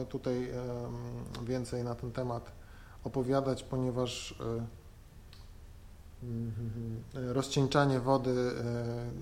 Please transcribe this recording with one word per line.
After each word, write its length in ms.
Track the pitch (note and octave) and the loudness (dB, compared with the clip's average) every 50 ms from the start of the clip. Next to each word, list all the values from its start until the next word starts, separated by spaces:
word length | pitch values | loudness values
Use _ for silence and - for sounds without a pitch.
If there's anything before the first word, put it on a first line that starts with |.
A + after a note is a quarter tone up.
e, 40 | C3 | -2
tutaj, 440 | - - B2+ - C3 B2 B2 B2 B2 | -2 -4 -2 0 2 2 2 0 0
em, 960 | - B2 B2+ B2 A#2+ A#2+ A#2+ B2 A#2 A#2+ A#2+ A#2+ A#2+ A#2+ A#2+ - - B2 A#2+ | -2 -2 -2 -2 -2 -4 -4 -4 -4 -4 -6 -6 -6 -6 -6 -6 -6 -4 -2
więcej 380 | A2+ B2+ B2+ A#2+ - B2+ B2 A#2+ | 0 0 0 0 -2 -2 -2 -2
na 120 | A#2+ A#2 | -2 -2
ten 160 | - - A#2+ | -4 -4 -4
temat 400 | A2+ C3 B2+ B2 A#2 A#2 - - - - - - - - - - - - - | -2 -2 -2 -2 -2 -4 -6 -8 -12 -14 -14 -16 -16 -16 -16 -16 -12 -8 -6
opowiadać, 600 | B2 - C3+ B2 B2 C#3 C3+ C3+ C3+ B2+ - - | -2 0 2 4 4 4 4 4 4 2 0 0
ponieważ, 720 | - C3+ C3 B2+ B2+ A#2 B2+ B2+ A#2 - - - - - - | -2 0 2 2 2 2 2 2 0 0 -4 -6 -8 -6 -4
e, 260 | B2 A#2 A#2 A#2 A#2 A2+ - - - - - - - - - - - - - - - - - - - - - - - - - - - - - - B2 | -2 -2 0 -2 -2 -4 -8 -12 -16 -18 -18 -18 -18 -18 -18 -18 -16 -16 -16 -16 -16 -16 -16 -16 -16 -16 -16 -16 -16 -16 -16 -16 -16 -16 -14 -10 -6
mhm, 800 | A#2+ A#2 A2+ A#2 A2+ G#2 A2 A#2+ A2+ A2 A#2+ A2+ A2+ A2+ A2+ A2+ - - C3+ B2+ B2 B2 | -4 -2 -2 -2 -2 -2 -2 -4 -4 -4 -4 -4 -4 -4 -6 -6 -6 -6 -2 0 2 2
rozcieńczanie 680 | C3+ C3 - - D3 C3+ C3 D3 D3 C#3+ C#3 C3+ B2+ | 2 2 4 4 6 6 8 8 8 8 8 6 4
wody, 320 | A#2+ C3 C3+ C3 B2 B2+ | 6 6 6 6 6 4
e, 800 | B2 B2 B2 B2 - - A#2+ A#2+ A#2+ A#2+ A#2 A#2 A#2 A#2+ A#2+ A#2+ B2+ C3 | 4 4 4 4 2 0 0 0 0 0 0 0 0 -2 -2 -4 -4 -4